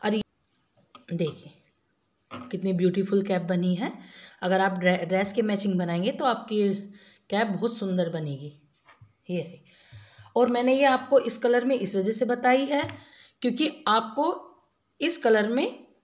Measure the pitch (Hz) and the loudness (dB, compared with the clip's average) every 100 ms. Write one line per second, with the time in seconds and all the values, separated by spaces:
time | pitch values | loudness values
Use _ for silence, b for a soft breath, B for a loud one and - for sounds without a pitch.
0 | 214 214 - _ _ _ _ _ _ - | 0 -2 -4 _ _ _ _ _ _ -20
1 | - 170 160 143 - - _ _ _ _ | -10 -4 -4 -4 -20 -20 _ _ _ _
2 | _ _ - - - 180 190 180 180 185 | _ _ -18 -16 -10 -6 -2 2 2 2
3 | 196 196 196 185 170 180 180 180 254 - | 2 0 2 -2 0 0 0 0 -4 -8
4 | B B B B 185 190 190 185 180 180 | B B B B 0 2 2 2 2 2
5 | 165 185 196 - 214 202 202 185 175 170 | 0 0 0 -2 0 0 0 0 0 0
6 | 196 277 285 220 - 214 202 190 - B | -2 0 0 -2 -2 0 2 0 -8 B
7 | B B _ 196 220 180 226 233 196 185 | B B _ -2 -2 -2 -4 -4 -4 -2
8 | 170 165 156 135 147 - _ _ _ - | -2 -4 -6 -8 -12 -18 _ _ _ -20
9 | - _ - 180 - - _ B B B | -20 _ -8 -6 -6 -14 _ B B B
10 | B B B - 240 247 247 269 277 254 | B B B 2 2 2 2 4 4 2
11 | - 269 240 - 247 247 247 254 190 196 | 4 2 2 -2 2 2 2 0 0 -2
12 | 190 220 233 240 247 254 269 285 339 - | -2 0 -2 2 4 2 2 -2 -2 -8
13 | B B B _ 247 247 302 - - 214 | B B B _ -4 0 -2 -2 0 0
14 | 220 - 311 - - _ _ - _ _ | 0 -2 -2 -2 -10 _ _ -20 _ _
15 | 302 330 240 220 208 240 403 - - _ | -4 0 2 4 2 0 -2 -6 -20 _